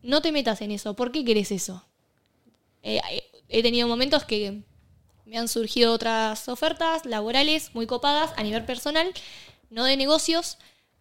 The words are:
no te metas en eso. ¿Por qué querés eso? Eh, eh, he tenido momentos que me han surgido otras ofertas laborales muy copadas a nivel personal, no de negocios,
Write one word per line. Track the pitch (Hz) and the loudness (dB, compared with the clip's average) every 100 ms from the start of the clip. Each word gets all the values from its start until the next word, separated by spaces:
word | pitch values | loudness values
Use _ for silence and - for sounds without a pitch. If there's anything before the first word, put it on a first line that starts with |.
no | 240 285 | 2 0
te | 320 | 2
metas | 302 240 208 | 0 0 -2
en | 208 | -4
eso. | 208 220 202 | -6 -6 -4
¿Por | 247 | -2
qué | 269 | -2
querés | 247 214 190 | 2 2 2
eso? | 196 - 185 _ _ _ _ _ _ _ _ _ _ | -4 -6 -10 _ _ _ _ _ _ _ _ _ _
Eh, | - - - | -4 -2 -2
eh, | - - - _ | -6 -10 -20 _
he | 220 | 2
tenido | 233 240 240 | 4 4 2
momentos | 233 262 302 - | 2 2 2 2
que | 214 202 208 202 _ _ _ _ _ - | -2 -2 -6 -14 _ _ _ _ _ -10
me | 226 | -6
han | 233 | -4
surgido | - 220 - 233 | -2 -2 4 4
otras | 226 226 220 220 220 - | 4 2 0 0 -2 -8
ofertas | 247 311 320 330 320 302 | -2 -2 0 0 0 -2
laborales | 220 214 240 302 311 - 233 | -4 0 2 4 2 -2 -6
muy | 226 | -4
copadas | 247 285 294 311 320 | 0 2 2 0 -2
a | |
nivel | 214 214 220 | -4 -4 -4
personal, | 247 285 311 349 370 - - - - _ | -6 -2 0 0 -4 -16 -20 -20 -20 _
no | 226 | -2
de | 254 269 | 2 2
negocios, | 269 311 311 330 339 - - _ _ _ | 4 4 4 0 0 -10 -20 _ _ _